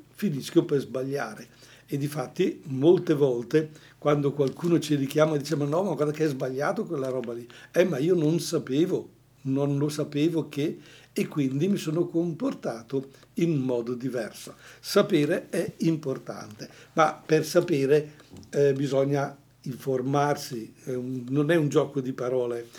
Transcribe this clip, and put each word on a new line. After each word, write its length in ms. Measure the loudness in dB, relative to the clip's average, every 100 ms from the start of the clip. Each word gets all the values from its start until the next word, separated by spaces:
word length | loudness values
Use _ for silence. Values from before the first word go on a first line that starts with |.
| -20 -4
finisco 500 | -2 -2 0 2 2
per 140 | 0
sbagliare. 680 | -2 -6 -4 -4 -6 -10 -18 -20 -20 -20 -8
E 140 | -6
difatti 600 | -4 -6 -6 0 -2 -2 -6
molte 440 | 2 6 6 4
volte 560 | 2 2 0 0 0 0 -10 -20 -4
quando 320 | 0 2 2
qualcuno 480 | 0 -2 0 2 2
ci 160 | 2 -2
richiama 400 | 0 2 2 2
e 20 |
dice: 180 | -2 -2
"Ma 100 | 0
no, 180 | 0
ma 100 | 0
guarda 180 | 0 -2
che 140 | 0 -2
è 20 |
sbagliato 560 | -2 -4 -2 -2 -2 -4
quella 240 | -4 -4
roba 220 | -4 -6
lì". 140 | -10 -12 -20 -4
"Eh, 120 | 2
ma 160 | 2 4
io 160 | 2 4
non 240 | 4 2
sapevo, 680 | 0 -4 0 2 2 0 -4 -18 _ _
non 360 | -2 0 2 0
lo 100 | 0
sapevo 640 | -2 -4 0 0 0 -4
che", 300 | -4 -4 -6 -14 -20 -10
e 140 | -6 -4
quindi 400 | 0 0 0 0
mi 100 | 0
sono 300 | -2 -2 0
comportato 1000 | 0 -2 -2 -6 -4 -8 -8 -6 -6 -6 -18 -10 -2
in 200 | 0 2
modo 360 | 0 -2 -2
diverso. 640 | -4 -4 -4 -6 -10 -18 -18 -20 -16
Sapere 680 | 2 4 4 4 2 0 -4
è 240 | -4 -4 0
importante, 880 | 0 0 -2 -6 -8 -14 -14 -16 -18 -20 -6
ma 280 | 2 2 2
per 220 | 2 2 4
sapere, 680 | 2 2 2 4 4 2 -14 -20 -20 -6
eh, 240 | 2 4
bisogna 640 | 4 0 2 2 0 -2 -8 _ _
informarsi, 1120 | -12 -8 -4 -2 0 2 2 0 -4 -10 -12 -14 -8
è 80 | -6
un, 300 | -6 -8 -2
non 220 | 0 2
è 40 | 2
un 140 | 4
gioco 320 | 2 0 -4
di 120 | -6
parole, 560 | -4 -2 -2 -2 -4 -10